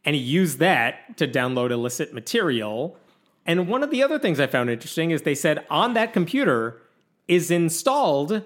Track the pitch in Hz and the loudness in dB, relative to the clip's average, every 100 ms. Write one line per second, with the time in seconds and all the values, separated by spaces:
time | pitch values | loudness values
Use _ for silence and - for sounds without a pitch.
0 | - 147 123 165 180 131 170 143 117 - | 0 -2 0 2 2 2 2 4 0 -4
1 | - - 143 131 127 127 123 120 120 - | -20 -4 -2 0 0 0 -2 -2 -4 -4
2 | 156 123 - 233 180 120 107 107 160 - | -8 -8 -4 -2 0 -2 -4 -6 -8 -10
3 | _ _ _ _ - 175 175 247 294 285 | _ _ _ _ -2 0 0 -2 -2 0
4 | 269 302 220 143 135 127 120 117 - - | 0 2 0 0 2 2 0 -4 -6 -4
5 | 165 156 156 143 165 151 - 151 233 226 | 0 0 -2 0 0 0 -2 0 2 0
6 | 220 190 170 - 180 120 113 117 _ _ | 0 0 0 0 2 2 -2 -8 _ _
7 | _ _ - 175 147 170 165 160 269 285 | _ _ 0 0 2 2 2 0 0 2
8 | 220 139 147 214 | 2 0 0 -4